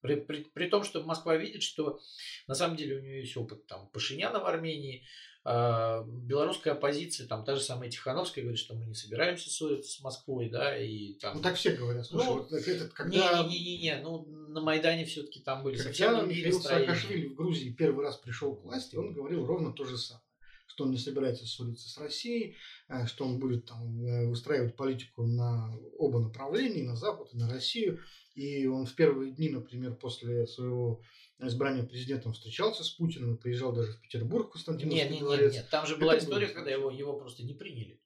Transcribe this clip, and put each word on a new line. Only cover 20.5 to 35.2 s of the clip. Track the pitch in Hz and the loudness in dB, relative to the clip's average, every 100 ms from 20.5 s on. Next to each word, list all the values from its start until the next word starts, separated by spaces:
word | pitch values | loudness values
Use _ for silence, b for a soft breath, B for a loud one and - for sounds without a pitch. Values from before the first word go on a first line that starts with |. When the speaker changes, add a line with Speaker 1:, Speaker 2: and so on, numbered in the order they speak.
| b b | b b
Speaker 2:
что | - | -2
он | 135 | 0
не | 127 | 0
собирается | 135 131 131 117 - | -2 0 0 0 -6
ссориться | - 120 113 - | -6 -6 -8 -10
с | - | -10
Россией, | 147 - 240 240 202 B B B B | -8 -6 -2 -2 -2 B B B B
э, | 131 117 | -4 -4
что | - | -2
он | 131 127 | -2 0
будет | 131 120 - | 0 0 -2
там, | 117 117 117 | -10 -6 -4
э, | 120 120 120 | 0 2 2
выстраивать | 117 - 143 120 - | 0 0 2 2 0
политику | 135 127 - - 117 | -2 -2 -6 -2 2
на | 120 120 117 113 113 - - | 2 2 0 -2 -8 -12 0
оба | 147 120 | 2 4
направления, | 110 - 135 196 262 185 | 0 -2 -2 0 0 0
и | 123 | -2
на | 117 | -2
Запад, | 208 208 - | -2 -4 -8
и | 117 | -2
на | 117 | -2
Россию. | 127 - 233 208 - B B B - | 0 -2 0 0 0 B B B -8
И | 139 143 131 | -4 0 2
он | 131 123 | 2 -2
в | |
первые | - 156 135 135 | 6 6 6 -2
дни, | 135 156 | 0 0
например, | 131 - 123 127 113 | 0 -6 -6 -6 -6
после | 123 - 120 120 117 | -8 -6 -2 0 0
своего | - 123 123 120 113 B B B _ | -2 -2 0 0 -2 B B B _
избрания | 127 120 139 131 | -4 0 2 0
президентом | 120 123 127 131 117 | -2 -4 -4 -4 -4
встречался | 110 113 - 214 214 | -6 -8 0 0 0
с | - | -6
Путиным | - 165 135 120 | 0 0 0 -2
и | 117 | -2
приезжал | 123 123 127 | -2 0 0
даже | 117 110 | 0 0
в | - | -2
Петербург, | - 117 113 226 220 | -8 -4 0 0 0
в | |
Константиновский | 165 - 160 156 160 | -6 -4 -2 2 2
Speaker 1:
Не-не-не, | 139 151 | 2 0